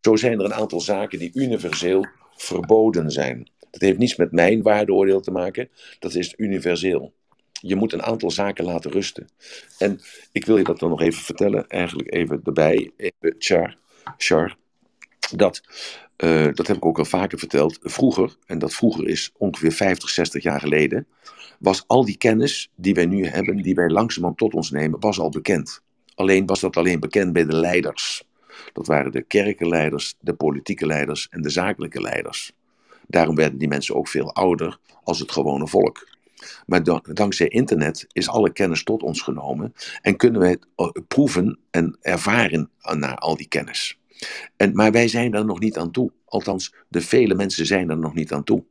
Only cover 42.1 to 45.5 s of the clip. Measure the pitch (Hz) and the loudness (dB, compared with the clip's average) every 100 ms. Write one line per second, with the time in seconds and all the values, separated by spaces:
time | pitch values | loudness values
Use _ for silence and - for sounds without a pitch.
42.1 | 87 90 113 98 80 76 _ - 82 71 | -2 2 2 2 0 -4 _ -6 -4 -4
43.1 | 64 80 80 76 78 - - - - _ | -4 -4 -4 -4 -6 -6 -8 -8 -10 _
44.1 | _ - - - _ 98 98 110 110 117 | _ -14 -14 -16 _ 2 4 4 6 4
45.1 | 117 120 107 107 | 2 0 0 -2